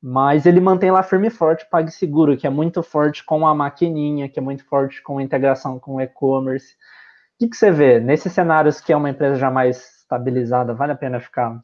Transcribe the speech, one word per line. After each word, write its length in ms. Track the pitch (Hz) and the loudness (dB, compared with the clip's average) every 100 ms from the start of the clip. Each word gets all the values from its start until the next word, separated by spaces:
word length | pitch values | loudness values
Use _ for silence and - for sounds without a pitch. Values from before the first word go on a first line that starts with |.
Mas 460 | 131 127 139 151 160 | -4 0 2 4 6
ele 140 | 175 | 6
mantém 320 | 185 185 185 | 4 2 4
lá 100 | 185 | 2
firme 240 | 185 190 214 | 2 0 0
e 40 | |
forte 340 | 226 160 165 | 0 0 0
o 40 | - | -2
PagSeguro, 680 | 175 160 - 175 147 156 143 | -2 -2 -4 -4 2 2 2
que 100 | 143 | -2
é 40 | |
muito 320 | 139 165 170 | -2 -2 -4
forte 400 | 165 151 147 147 | -4 0 0 -2
com 200 | - 156 | -4 0
a 80 | 156 | 2
maquininha, 760 | 151 143 - 170 156 147 147 139 | 0 -2 -2 -4 -2 -4 -4 -6
que 100 | 139 | -8
é 40 | |
muito 220 | 135 139 | -8 -10
forte 380 | _ 139 139 - | _ -2 -2 -6
com 160 | - 139 | -10 -8
a 40 | |
integração 540 | 135 139 135 131 139 131 | -4 -2 0 0 -4 -12
com 160 | - 135 | -10 -8
o 40 | |
e-commerce. 720 | 131 _ 139 135 131 131 _ | -8 _ -2 -2 -2 -6 _
O 640 | _ _ - - _ _ _ | _ _ -20 -20 _ _ _
que 80 | 233 | -6
que 80 | - | 2
você 160 | 214 | 2
vê? 260 | 160 143 120 | 4 6 4
Nesses 340 | 120 151 190 | 4 0 0
cenários 480 | 175 175 156 151 151 | -2 2 2 2 0
que 120 | - | 0
é 40 | 151 | 0
uma 140 | 147 | 0
empresa 240 | 139 143 | -2 -2
já 160 | 139 131 | 0 0
mais 480 | 131 127 127 - _ | 0 0 -2 -10 _
estabilizada, 720 | _ 123 123 127 120 123 123 | _ -6 -4 -4 -2 -2 -2
vale 200 | 113 147 | -4 -6
a 40 | 143 | -6
pena 220 | 135 123 | -6 -8
ficar 420 | - - 120 117 | -10 -6 -6 -6